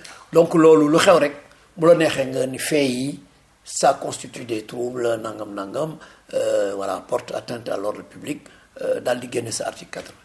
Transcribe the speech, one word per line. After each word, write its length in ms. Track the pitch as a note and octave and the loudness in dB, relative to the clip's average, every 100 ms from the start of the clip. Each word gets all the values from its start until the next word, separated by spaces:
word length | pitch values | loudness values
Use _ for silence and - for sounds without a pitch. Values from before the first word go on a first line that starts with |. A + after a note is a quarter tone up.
| - - - | -20 -20 0
Donc, 220 | D#3+ E3+ | 4 4
loolu 340 | E3+ D#3+ D#3 D3 | 6 8 8 6
lu 60 | D#3+ | 4
xew 200 | G3+ E3+ | 6 6
rek, 160 | C#3+ - - - _ - | 4 -2 -16 -20 _ 2
bu 100 | D#3+ | 6
la 80 | |
neexee 320 | E3+ D#3 D3 C3 | 6 4 0 -2
nga 200 | C3+ C3 | -2 -4
ni 120 | B2+ | -4
fait 280 | - D3+ C3+ | -2 0 0
yi, 340 | A#2+ C3+ C#3+ - _ _ _ | 0 -4 -8 -14 _ _ _
ça 300 | - - D#3 | -14 0 0
constitue 500 | C3+ D3+ - B2 - | 0 -4 -10 -12 -14
des 200 | A#2+ A2 | -8 -8
troubles, 540 | - B2 B2 B2 A#2 A2+ | -8 -8 -6 -4 -2 -4
nangam, 320 | A2 G#2+ G#2+ | -6 -12 -12
nangam, 420 | G2+ G2 A#2 D#3+ D#3 - - - | -10 -8 -6 -8 -10 -20 -20 -8
euh, 380 | G#2 A2 G#2+ G2+ G2 | -4 -2 0 -2 -4
voilà, 260 | G2 F#2 - | -6 -6 -4
porte 260 | B2 - | -6 -6
atteinte 360 | A2+ - A#2+ A2+ | -10 -8 -10 -8
à 80 | G2+ | -6
l'ordre 260 | G2+ F#2+ | -6 -8
public, 400 | F#2 C#3 C3 D3+ - - _ - | -14 -14 -12 -12 -14 -20 _ -10
euh, 200 | - B2+ | -6 -4
daal 200 | C3 B2 | -2 -4
di 80 | B2 | -4
génne 200 | A#2+ A#2 | -8 -6
sa 140 | - - | -8 -8
article 240 | - F2 | -10 -14
quatre-vingts. 240 | F#2 F2 - | -16 -16 -20